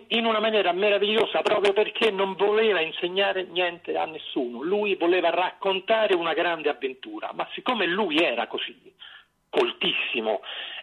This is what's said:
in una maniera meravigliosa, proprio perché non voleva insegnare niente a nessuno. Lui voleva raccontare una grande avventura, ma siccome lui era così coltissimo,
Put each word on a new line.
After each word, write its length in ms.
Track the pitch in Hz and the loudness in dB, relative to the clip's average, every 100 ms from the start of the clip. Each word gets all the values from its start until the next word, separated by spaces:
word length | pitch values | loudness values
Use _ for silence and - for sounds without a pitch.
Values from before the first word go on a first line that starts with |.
| - | -4
in 180 | 226 226 | -2 0
una 140 | 214 | 0
maniera 320 | 220 214 180 | 2 2 2
meravigliosa, 720 | 175 208 202 208 220 - 160 | 2 2 2 2 2 2 0
proprio 320 | - - 202 | 2 2 4
perché 380 | 196 214 - 226 | 2 0 0 0
non 240 | 190 196 175 | 2 -2 0
voleva 440 | 202 214 226 185 | 2 4 4 2
insegnare 640 | 160 151 175 185 196 190 | 0 -4 -4 0 0 -2
niente 540 | 175 170 175 170 - 160 | -4 -2 -2 -4 -4 -4
a 80 | 165 | -4
nessuno. 560 | 156 - 165 123 120 | -6 -6 -4 -4 -4
Lui 340 | 156 208 208 190 | -2 0 0 2
voleva 340 | 170 185 170 | 2 4 2
raccontare 840 | 170 180 - 196 190 - 220 208 | 2 0 -2 -2 0 2 2 4
una 200 | 180 165 | 2 2
grande 360 | 156 170 165 151 | 0 0 0 -2
avventura, 640 | - 135 127 113 107 - | -2 -6 -8 -12 -10 -8
ma 140 | - - | -8 -8
siccome 320 | - - 240 175 | -6 -2 0 0
lui 320 | 185 - 147 | 0 0 2
era 300 | 165 117 110 | 2 0 -4
così 280 | 123 - - - - - - _ _ _ | -6 -8 -12 -20 -20 -20 -20 _ _ _
coltissimo, 920 | - - - 170 - - 120 110 101 - - - - | 0 0 0 -2 -2 -2 -2 -2 -2 -4 -12 -12 -14